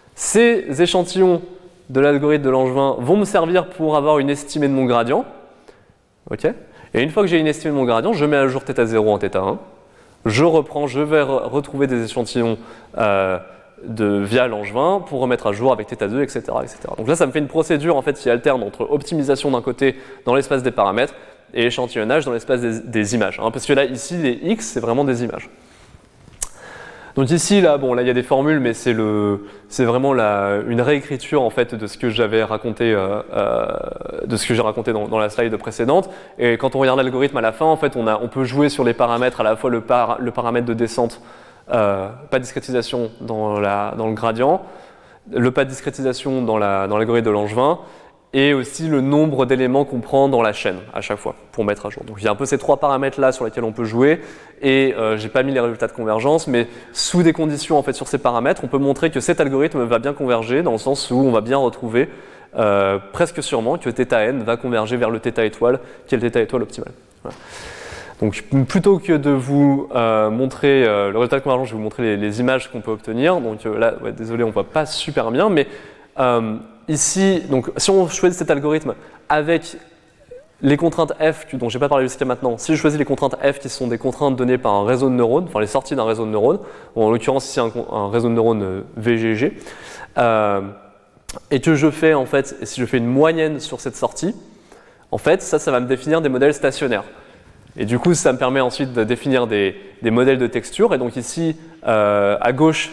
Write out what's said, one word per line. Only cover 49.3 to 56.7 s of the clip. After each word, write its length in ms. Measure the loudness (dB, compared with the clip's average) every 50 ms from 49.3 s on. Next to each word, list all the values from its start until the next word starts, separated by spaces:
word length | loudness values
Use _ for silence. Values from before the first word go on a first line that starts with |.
| 2 0 0
d'éléments 400 | 2 2 2 2 2 2 0 0
qu'on 140 | 0 -4 -6
prend 280 | -6 0 2 2 4 4
dans 140 | 4 2 2
la 100 | 2 0
chaîne 240 | -2 -4 -4 -4 -6 -10 -10 -10
à 80 | -8
chaque 160 | -6 -6 -6
fois 180 | -6 -6 -8 -10 -10 -16 -10
pour 140 | -6 -2 -2
mettre 220 | -2 -2 -2 -6
à 20 | -10
jour. 160 | -12 -12 -14
Donc 140 | -14 -12 -4
il 40 | -2
y 20 | 0
a 20 |
un 40 | 0
peu 100 | 0 0
ces 140 | -2 -2 -2
trois 180 | 2 2 2
paramètres 420 | 2 2 0 0 0 -2 -2 0 2
là 140 | 2 2 2
sur 140 | 0 -4
lesquels 180 | -6 -4 -4 -4
on 80 | -4 -4
peut 120 | -4 -4
jouer, 360 | -2 2 4 4 6 4 2 -2 -8 -18 -20 -20 -20 -12 -2
et, 340 | 0 2 4 4 4 2 2 0
euh, 180 | 0 0 0
j'ai 140 | -2 -4 -2
pas 120 | 0 0 0
mis 100 | 2 0
les 80 | 0
résultats 260 | 0 0 0 -2 -4
de 60 | -4 -4
convergence, 540 | -4 -2 -2 0 0 2 2 2 2 2
mais 200 | 0 0 0 0 -2